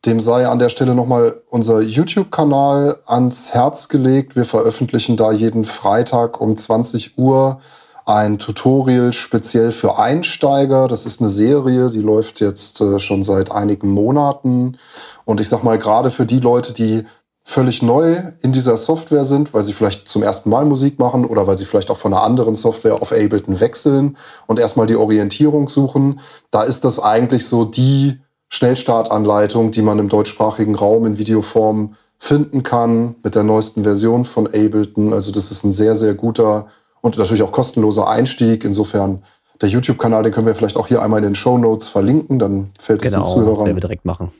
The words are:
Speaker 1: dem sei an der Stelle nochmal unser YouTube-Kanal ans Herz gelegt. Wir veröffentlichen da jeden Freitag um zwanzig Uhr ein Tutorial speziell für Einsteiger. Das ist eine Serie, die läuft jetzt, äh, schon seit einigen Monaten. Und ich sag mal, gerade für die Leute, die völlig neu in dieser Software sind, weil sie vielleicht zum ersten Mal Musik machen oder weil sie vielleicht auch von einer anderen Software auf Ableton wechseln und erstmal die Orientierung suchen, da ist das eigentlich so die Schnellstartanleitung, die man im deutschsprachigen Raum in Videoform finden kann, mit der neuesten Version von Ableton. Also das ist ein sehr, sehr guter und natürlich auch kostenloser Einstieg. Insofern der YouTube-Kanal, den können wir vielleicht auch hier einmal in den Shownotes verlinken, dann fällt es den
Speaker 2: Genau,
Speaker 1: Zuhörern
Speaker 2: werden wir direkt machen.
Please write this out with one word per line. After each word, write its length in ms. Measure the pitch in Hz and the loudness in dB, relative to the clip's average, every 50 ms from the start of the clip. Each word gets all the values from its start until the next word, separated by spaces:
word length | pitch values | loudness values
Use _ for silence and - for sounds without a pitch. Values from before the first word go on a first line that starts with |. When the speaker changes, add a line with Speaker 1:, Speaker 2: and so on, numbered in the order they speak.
| - | 0
Speaker 1:
dem 140 | 127 113 113 | 2 0 2
sei 260 | 107 117 117 123 127 | 2 2 2 2 2
an 140 | 120 113 120 | 2 2 2
der 80 | 123 120 | 2 0
Stelle 260 | - - 135 131 123 | 0 0 0 2 2
nochmal 480 | 123 120 123 127 120 117 117 113 - _ _ | 0 2 2 2 2 2 0 0 -4 _ _
unser 300 | - 120 110 110 113 107 | -4 -2 0 2 2 2
YouTube-Kanal 1200 | 110 110 110 131 165 165 - 208 190 - - - 160 147 143 139 139 139 139 143 143 143 - - _ | 2 0 0 -2 -2 0 0 -2 -2 -2 -2 0 0 2 2 2 2 2 2 2 0 0 -2 -4 _
ans 460 | - 117 123 127 123 123 - - - | -2 0 0 0 0 -2 -4 -10 -4
Herz 360 | - 120 123 147 147 - - - | 0 0 0 0 0 -4 -10 -2
gelegt. 480 | - 143 131 131 131 135 135 135 - | -2 2 2 4 2 2 0 -2 -2
Wir 80 | 127 120 | -4 -2
veröffentlichen 720 | - - 110 110 113 110 - 131 117 - 117 - - 117 | 0 0 0 0 0 0 -2 -4 -2 -2 -4 0 0 0
da 160 | 107 113 110 | 2 2 2
jeden 320 | 110 107 113 113 110 113 110 | 2 2 0 0 0 -2 -4
Freitag 760 | 107 - - - 98 101 113 120 - - 120 120 117 - - | -4 -8 -4 -2 0 0 0 0 0 0 -2 -2 -2 -4 -4
um 160 | 113 107 110 | -2 -2 -2
zwanzig 600 | 107 - - 113 113 120 - - 117 - - _ - | -4 -2 -2 0 0 0 -2 -4 -8 -8 -8 _ 0
Uhr 400 | 127 131 135 135 135 135 131 131 _ - - - - _ _ - _ | 2 2 4 4 2 0 -2 -6 _ -20 -20 -20 -20 _ _ -12 _
ein 320 | - 107 107 107 104 104 101 | 0 0 2 2 0 -2 -4
Tutorial 760 | - - 107 - - 131 131 135 127 131 127 123 123 123 | -6 -10 -10 -2 0 2 2 4 4 2 2 4 2 0
speziell 580 | 123 - - - - 113 110 - - 117 113 117 | 0 -4 -6 -4 -4 -4 -4 0 0 2 2 2
für 280 | 113 - - 110 - - | 0 -2 -2 -2 0 2
Einsteiger. 920 | 107 117 139 165 175 - - - - 139 139 139 139 135 135 131 131 127 | 0 0 0 -2 -2 -4 -4 -2 0 0 2 2 2 2 2 2 2 0
Das 180 | 120 - - | -2 -4 -6
ist 140 | - - - | -10 -4 -2
eine 100 | 120 104 | -2 -2
Serie, 600 | 98 101 107 120 143 147 131 131 127 127 127 127 | 0 2 2 2 2 2 2 2 2 2 0 0
die 100 | 113 110 | 0 -2
läuft 400 | 104 107 107 110 110 - - - | 0 2 2 2 0 -2 -4 -2
jetzt, 400 | 110 98 95 - - - - - | -2 -2 -2 -6 -10 -12 -4 -2
äh, 180 | 107 101 101 98 | 0 0 0 0
schon 240 | 95 - 101 98 | -2 -2 -2 -2
seit 300 | 95 98 98 95 95 - | 0 0 0 0 0 -2
einigen 380 | - 104 101 104 104 101 - 98 | -4 -4 -2 -2 -2 -2 -2 -2
Monaten. 880 | 98 101 104 117 135 147 147 139 135 - - 131 123 123 123 127 127 - - - - - - - - - _ | 0 2 2 2 2 2 2 0 -2 -2 -2 -2 0 0 -2 -2 -6 -10 -20 -20 -20 -20 -20 -20 -20 -16 _
Und 120 | - 110 104 | -4 -2 -2
ich 100 | 107 - | 0 -2
sag 140 | 123 113 | -2 0
mal, 160 | 123 117 113 - | 2 0 0 2
gerade 320 | - 107 107 113 127 131 | 2 2 2 2 2 0
für 160 | 127 - 131 | 0 -2 -2
die 140 | 110 120 131 | 0 2 2
Leute, 320 | 123 120 120 123 123 - | 2 2 2 2 0 -4
die 320 | 117 - 113 110 110 113 110 - - _ _ _ _ _ _ | -6 -4 -2 -2 -2 -2 -4 -8 -20 _ _ _ _ _ _
völlig 380 | - - - 131 127 117 - | -4 -2 0 0 0 0 0
neu 340 | 127 117 120 143 165 165 165 175 180 175 - _ | 0 2 2 4 4 2 0 0 -4 -12 -14 _
in 100 | - 127 | -2 0
dieser 240 | 131 131 123 127 117 - | 0 0 2 0 0 0
Software 460 | - - 160 160 160 - 156 147 135 | 0 -2 -2 -2 -2 0 0 0 2
sind, 300 | 131 139 143 151 147 - | 2 0 0 0 0 -2
weil 80 | 107 | -2
sie 120 | 101 104 101 | -2 -2 -2
vielleicht 340 | - 110 101 95 - - - | -2 -2 -2 -2 -6 -10 -6
zum 160 | - 110 104 | -4 -2 0
ersten 260 | 104 95 - - 104 | 0 -2 -2 -2 0
Mal 140 | 107 127 147 | 0 2 2
Musik 340 | 151 143 131 135 139 139 - | 2 2 2 0 -2 0 0
machen 260 | 127 120 - 127 123 | -2 0 2 0 -2
oder 220 | 120 113 107 98 | 0 0 0 0
weil 100 | 95 98 | 0 0
sie 100 | 95 95 | -2 -4
vielleicht 220 | - - 104 95 - | -2 -2 -2 -2 -2
auch 80 | 101 - | -6 -4
von 140 | - 107 | -2 -2
einer 100 | 95 95 | 0 0
anderen 340 | 104 110 123 127 117 113 110 | 2 2 2 2 2 0 -2
Software 440 | 107 - - 110 - - 113 104 - | 0 -2 -2 -2 0 0 0 0 0
auf 120 | - - | -2 -2
Ableton 480 | - 107 107 104 113 101 - - 95 92 | 0 0 0 2 0 -2 -2 -2 -2 0
wechseln 560 | 107 - - - - 151 139 139 139 143 143 - - - - - _ - | 0 -2 -2 -2 0 2 2 2 2 0 -4 -8 -20 -20 -20 -20 _ -4
und 100 | 113 120 | -2 0
erstmal 280 | 120 110 - 123 113 | 0 0 0 0 0
die 100 | 107 113 | 2 2
Orientierung 720 | 110 110 107 110 107 104 101 - - 147 151 147 151 143 139 | 2 2 2 2 0 0 -2 0 2 2 2 2 0 -2 0
suchen, 500 | - 139 139 127 - 143 135 139 139 139 - - - - _ _ | 0 0 0 2 2 0 0 0 0 -4 -12 -20 -20 -20 _ _
da 140 | - 107 107 | -2 0 0
ist 200 | 120 131 - - | 0 -2 0 -2
das 140 | 131 - - | -2 -2 0
eigentlich 480 | - 107 107 113 123 120 139 120 - | 0 2 2 2 2 2 0 -2 0
so 180 | - 127 117 113 | 0 0 0 0
die 540 | 107 - - 127 131 139 139 139 139 135 - _ _ _ _ _ _ | 0 0 0 2 2 4 2 2 0 -2 -4 _ _ _ _ _ _
Schnellstartanleitung, 1200 | - - 131 123 131 127 - - 120 113 110 - 110 107 107 104 104 104 104 104 - 117 113 110 | -4 0 2 2 2 0 0 0 0 0 0 0 0 0 2 2 2 2 2 0 2 0 0 0
die 120 | 110 113 | 0 0
man 180 | 107 107 104 104 | 0 2 2 0
im 80 | 101 101 | 0 0
deutschsprachigen 680 | 104 104 110 - - - 113 107 104 - 110 104 104 | 0 0 0 -2 -2 -2 -2 -2 0 -2 -2 -2 0
Raum 320 | 95 104 101 107 113 117 | 0 2 2 4 4 2
in 120 | 110 104 101 | 0 -2 -4
Videoform 760 | 107 107 110 107 104 - - 117 107 107 107 107 107 104 - _ _ _ _ _ | -2 0 0 0 0 0 0 0 2 2 0 -2 -4 -6 -10 _ _ _ _ _
finden 460 | - - 147 147 147 147 - 135 127 | -2 0 0 0 0 0 -2 -4 -4
kann, 500 | - - 120 117 117 117 113 117 120 117 _ | 0 -2 0 2 2 2 0 0 -2 -6 _
mit 140 | - 107 - | -8 -2 0
der 80 | 110 104 | 0 2
neuesten 400 | 107 107 107 107 - - - 101 | 2 2 2 0 -2 -4 -2 0
Version 400 | 107 101 101 107 113 117 123 123 | 0 0 2 2 2 2 2 0
von 240 | 123 - - 110 104 | -2 -2 -2 -2 0
Ableton. 640 | - 107 107 107 104 107 104 101 - - 104 107 | 0 0 0 2 2 0 -2 -2 -2 -2 0 0
Also 180 | 110 104 98 104 | 0 -2 -4 -4
das 220 | 98 104 98 - | -4 -4 -4 -4
ist 100 | - - | -8 -4
ein 100 | - 104 | -2 -2
sehr, 220 | 98 101 107 110 110 | 0 2 2 2 2
sehr 200 | 107 113 107 101 | 2 0 0 0
guter 520 | 101 - 117 110 - 113 107 107 107 104 - _ _ _ _ _ _ | 0 -4 -4 0 2 2 2 2 -2 -4 -8 _ _ _ _ _ _
und 140 | - 120 110 | -2 -2 0
natürlich 260 | 110 101 92 113 107 | 0 0 0 2 0
auch 100 | 110 95 | 0 0
kostenloser 580 | - - 127 - - 120 107 107 101 107 98 101 | 0 -2 -2 -2 0 0 0 2 2 0 0 0
Einstieg. 520 | 110 113 127 135 - - 120 113 113 110 | 0 0 0 -2 -2 0 0 0 0 0
Insofern 600 | - 107 101 104 107 - - 107 98 98 95 95 _ _ _ _ _ _ _ _ | 0 -2 -2 -2 -2 -2 -2 -2 -2 -2 -4 -6 _ _ _ _ _ _ _ _
der 80 | - 101 | -2 0
YouTube-Kanal, 520 | 101 123 127 - 135 - - 120 113 110 | 0 0 0 0 -2 -2 0 0 0 2
den 100 | 110 113 | 0 0
können 140 | 107 117 110 | 0 0 0
wir 80 | 113 110 | 0 0
vielleicht 220 | 98 113 104 - | 0 -2 -2 -2
auch 100 | 117 113 | -4 -2
hier 140 | - 127 117 | 0 0 0
einmal 200 | 110 107 110 107 | 0 0 0 0
in 40 | 104 | 0
den 100 | 101 101 | -2 -2
Shownotes 540 | - - 127 123 123 117 113 110 110 - - | -2 0 0 2 2 2 2 0 0 -4 -4
verlinken, 500 | - 104 98 107 131 156 151 - 135 127 | -2 0 0 2 2 0 0 0 -2 -2
dann 340 | 110 98 101 98 98 98 _ _ | 0 0 -2 -4 -6 -8 _ _
fällt 240 | - - 110 104 | -2 -2 -2 0
es 80 | - - | 0 -2
den 100 | 101 98 | -2 0
Speaker 2:
Genau, 120 | 95 90 | -2 0
Speaker 1:
Zuhörern 320 | 92 - 110 107 107 101 104 | 0 2 2 2 2 0 0
Speaker 2:
werden 120 | 101 95 | -2 -2
wir 40 | 92 | -2
direkt 240 | 87 85 85 - _ | -4 -6 -8 -6 _
machen. 280 | 92 82 - 87 85 - _ | -8 -6 -6 -8 -12 -12 _